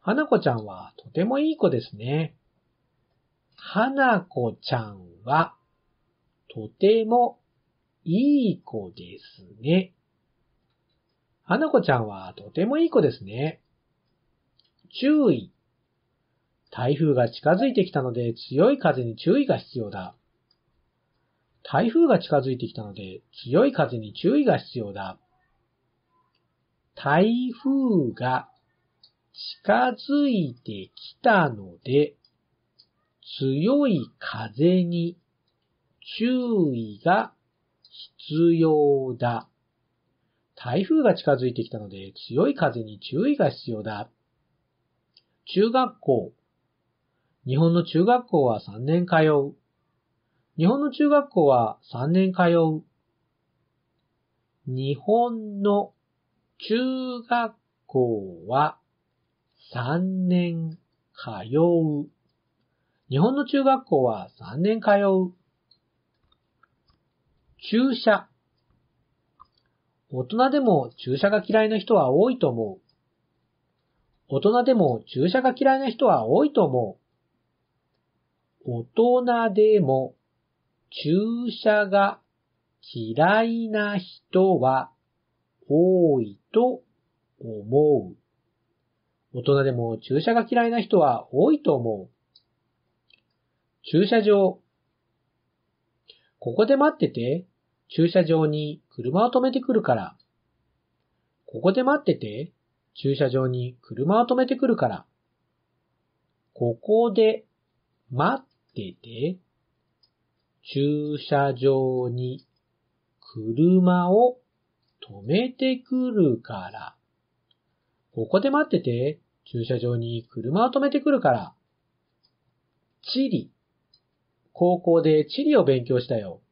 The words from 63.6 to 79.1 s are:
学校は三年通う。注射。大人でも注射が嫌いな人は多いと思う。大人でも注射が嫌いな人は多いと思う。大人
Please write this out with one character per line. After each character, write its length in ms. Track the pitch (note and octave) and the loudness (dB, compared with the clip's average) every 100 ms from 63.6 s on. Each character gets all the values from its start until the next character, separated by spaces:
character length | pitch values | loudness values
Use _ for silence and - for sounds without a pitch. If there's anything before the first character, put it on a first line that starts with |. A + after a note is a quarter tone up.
学 220 | C4+ C4 | 2 0
校 180 | - D3 | 0 0
は 280 | B2 G#2+ F#2 _ | 0 -2 -10 _
三 240 | - B2 | -12 -4
年 180 | F#3+ A3+ | -2 0
通 120 | G#3+ | 2
う。 420 | G3+ G3+ F#3+ F#3 - _ _ _ _ _ _ _ _ _ _ _ _ _ _ _ _ _ _ _ _ _ _ - | 2 4 0 0 -8 _ _ _ _ _ _ _ _ _ _ _ _ _ _ _ _ _ _ _ _ _ _ -4
注 240 | G#3+ C4 | 0 0
射。 320 | A#3 - G3 - _ _ _ _ _ _ _ _ _ _ _ _ _ _ _ _ _ _ | 0 2 0 -2 _ _ _ _ _ _ _ _ _ _ _ _ _ _ _ _ _ _
大 140 | B2+ | -10
人 240 | B2+ A3 C4 | -6 0 2
で 120 | C#4+ | 2
も 320 | B3+ E3 A#2+ _ | 2 2 0 _
注 220 | - C3+ | -6 -2
射 100 | G3 | 0
が 140 | G#3 G#3 | 0 2
嫌 180 | A3 | 2
い 40 | A3 | 2
な 100 | A3 | -2
人 160 | - | 2
は 160 | G#3+ C3 | 2 4
多 200 | C#3 A3+ | 4 2
い 80 | B3+ | 2
と 100 | D3+ | -2
思 300 | A#2 A2 F#2 | -2 -6 -8
う。 0 | _ _ _ _ _ _ _ _ _ _ _ _ _ _ _ | _ _ _ _ _ _ _ _ _ _ _ _ _ _ _
大 120 | C#3 | -2
人 240 | G3 A#3+ | 2 2
で 80 | B3 | 2
も 300 | A#3+ D#3 A2+ - | 2 2 0 -6
注 160 | C3 E3 | -2 0
射 140 | B3+ | 2
が 100 | B3+ | 0
嫌 220 | B3 C4+ C4+ | 2 2 2
い 40 | |
な 100 | C4+ | 0
人 160 | A#3 C4 | 0 2
は 180 | D3+ | 2
多 220 | A2 D#3+ D4 | 2 2 2
い 80 | |
と 100 | C4+ | 2
思 320 | E3 B2+ A2 - | 2 0 -4 -8
う。 40 | _ _ _ _ _ _ _ _ _ _ _ _ _ _ _ _ - | _ _ _ _ _ _ _ _ _ _ _ _ _ _ _ _ -10
大 180 | A#2+ | -10
人 680 | A#2 - A#3+ | -6 0 2